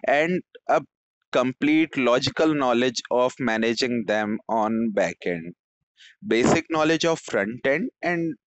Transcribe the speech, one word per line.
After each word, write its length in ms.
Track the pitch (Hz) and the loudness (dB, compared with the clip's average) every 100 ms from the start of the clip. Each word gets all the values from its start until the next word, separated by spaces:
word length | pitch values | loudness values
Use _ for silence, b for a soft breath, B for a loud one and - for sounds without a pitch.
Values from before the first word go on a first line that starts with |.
| - | 0
and 360 | 143 160 180 - - - | 2 2 -2 -6 -10 -2
a 140 | 147 143 _ _ _ _ | -2 -2 _ _ _ _
complete 680 | 143 127 123 143 156 160 - | 0 0 0 2 2 2 0
logical 580 | 123 120 135 - 160 | 2 2 0 0 0
knowledge 460 | 151 127 120 127 117 - | 2 2 2 0 -2 -2
of 220 | 123 127 - | 0 0 0
managing 680 | 127 110 113 117 131 120 104 | -2 0 0 0 -2 -2 -2
them 320 | 107 107 107 - | -2 -2 -4 -4
on 400 | 113 107 113 113 | -2 0 0 -2
back 260 | 101 87 87 | 0 -2 -2
end. 300 | 95 85 82 87 _ _ _ _ B B 101 | -6 -6 -8 -16 _ _ _ _ B B -2
Basic 400 | 113 123 165 160 | 2 2 2 0
knowledge 380 | 160 156 160 165 | 0 2 2 0
of 140 | 160 | -2
front 460 | - 110 101 123 135 | -2 -2 -2 -2 -2
end 220 | 147 247 - | 0 -2 -6
and 320 | 170 175 165 - | -4 -2 -4 -6